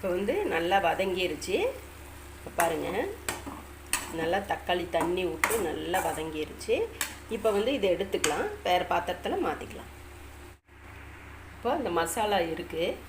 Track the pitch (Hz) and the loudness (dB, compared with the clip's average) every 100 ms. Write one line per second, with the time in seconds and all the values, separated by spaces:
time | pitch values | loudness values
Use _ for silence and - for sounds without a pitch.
0 | 190 180 202 359 359 165 170 196 175 - | 2 2 4 2 2 2 6 6 6 4
1 | 190 180 175 151 - 208 466 554 - - | 2 2 2 0 0 2 2 -2 -12 -14
2 | - - - - - - 170 156 151 190 | -14 -14 -14 -12 -6 2 2 2 0 0
3 | 370 427 - - 285 - - - - - | -2 -4 -6 -6 -8 -10 -12 -14 -6 -4
4 | - 165 160 190 196 165 - 180 175 170 | -4 -2 2 2 0 -4 0 0 2 2
5 | 165 180 180 156 - 226 170 151 160 185 | 2 2 0 0 2 2 0 -2 0 0
6 | 165 156 156 156 151 - - 262 453 - | 2 -2 -4 -4 -6 -6 0 0 0 -2
7 | - - - 220 220 202 226 277 196 170 | -6 -6 -6 0 2 4 2 4 4 4
8 | 196 190 - 151 415 - - 180 180 175 | 2 2 2 2 -2 -2 2 2 4 0
9 | 170 175 302 381 226 143 - - - - | 0 -4 -2 0 0 -2 -6 -10 -12 -14
10 | - - - - - - _ - - - | -16 -14 -16 -16 -16 -20 _ -20 -16 -16
11 | - - - - - - 233 320 226 170 | -14 -16 -16 -16 -16 -6 0 0 2 2
12 | 170 - 208 202 165 160 165 160 185 - | 2 2 4 4 2 -2 -4 0 0 0